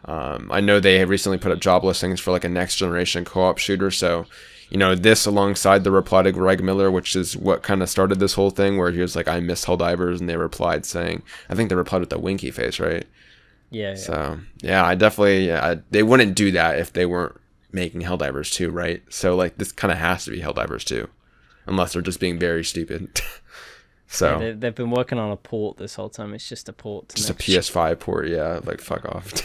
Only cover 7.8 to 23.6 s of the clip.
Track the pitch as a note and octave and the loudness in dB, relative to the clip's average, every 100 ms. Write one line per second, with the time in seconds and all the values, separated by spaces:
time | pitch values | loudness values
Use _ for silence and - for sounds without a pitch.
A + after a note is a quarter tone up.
7.8 | F2+ - F#2+ F#2+ G2 - G2 F#2+ G2 G2 | 0 2 2 4 2 4 2 4 2 2
8.8 | F2 F2 F2+ F2 E2+ F2 F2 F2 - F2+ | 0 0 -2 -2 -2 -2 -2 -4 -2 0
9.8 | F2 F2 F2 F2 F2 E2+ E2 - E2+ E2 | 0 0 -2 -2 -4 -4 -4 -2 -2 -2
10.8 | - F2 E2+ E2+ - - - F#2+ A2 F2+ | -4 -6 -6 -6 -10 -18 -6 -2 0 0
11.8 | F2 F#2+ F2 - F2 G2 B1+ - A#1+ - | 0 -2 -2 -4 -4 -4 -6 -6 -6 -4
12.8 | E2 E2+ - _ _ _ _ _ _ A2+ | -4 -4 -8 _ _ _ _ _ _ -8
13.8 | G2+ F#2+ - D#2 D2 D#2+ F#2+ - - F#2+ | -8 -8 -6 -6 -6 -8 -14 -12 -2 2
14.8 | F2 F2+ G#2+ - G2+ F#2+ F#2 D#2+ D#2+ E2+ | 2 4 4 6 4 4 2 0 0 -2
15.8 | - G#2+ A2 B2+ G#2+ F#2+ G2+ F2+ E2 D2 | 0 2 6 6 6 4 2 2 2 0
16.8 | F2 F2+ F2+ F2 E2+ - _ _ _ F#2 | -2 -2 0 0 -4 -8 _ _ _ -6
17.8 | F2 E2+ F2 F2+ C#2+ C2+ D2+ - E2+ E2+ | -6 -6 -6 -4 -4 -4 -6 -4 -4 -2
18.8 | E2+ F2 - - F#2 F2+ F2+ - G2+ - | -4 -6 -10 -2 0 2 0 -2 -8 -4
19.8 | G2 D#2+ E2 F2+ - A1+ D2+ - A1+ A#1 | -2 0 0 -2 -4 -8 -6 -6 -6 -6
20.8 | - A#1+ - _ _ _ _ _ - F#2+ | -6 -6 -8 _ _ _ _ _ -4 -2
21.8 | F2 F2 F2 F2+ F#2 E2+ F2 E2 D#2+ F2+ | -2 -2 -6 -4 -4 -2 -2 -2 -4 -6
22.8 | E2 - - - - - - - | -6 -8 -8 -8 -8 -12 -20 -20